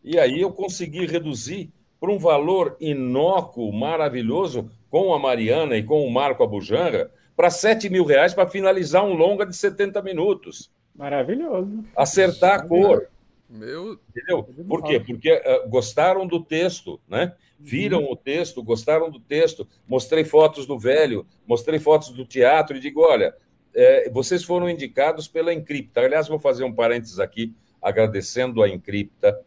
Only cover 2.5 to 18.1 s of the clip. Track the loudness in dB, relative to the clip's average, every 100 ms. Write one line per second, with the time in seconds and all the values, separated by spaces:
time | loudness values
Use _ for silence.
2.5 | 0 0 -4 -6 -4 -2 0 2 0 -2
3.5 | -8 -8 -4 -4 -2 -2 -2 -4 -2 -2
4.5 | -6 -10 _ _ 0 2 0 0 0 0
5.5 | 0 0 -2 0 0 0 0 0 0 0
6.5 | 0 -2 -2 0 -2 -4 _ _ 2 2
7.5 | 2 0 0 0 0 4 4 4 2 -2
8.5 | 0 0 0 2 2 2 2 2 2 -4
9.5 | -2 -4 -2 -4 -4 -6 -4 -2 -2 -6
10.5 | -20 -20 _ _ _ -6 -4 -4 -4 -4
11.5 | -6 -6 -10 -12 -2 0 2 2 4 2
12.5 | 2 2 2 4 4 0 _ _ _ _
13.5 | -18 -14 -12 -12 -16 _ -16 -4 -4 -4
14.5 | -16 -6 -6 -2 -4 -4 -6 2 2 2
15.5 | 0 0 -2 -2 0 2 2 -2 -6 -4
16.5 | -2 -2 -4 -14 -18 _ -4 -4 -6 _
17.5 | _ -8 -6 -2 -2 -2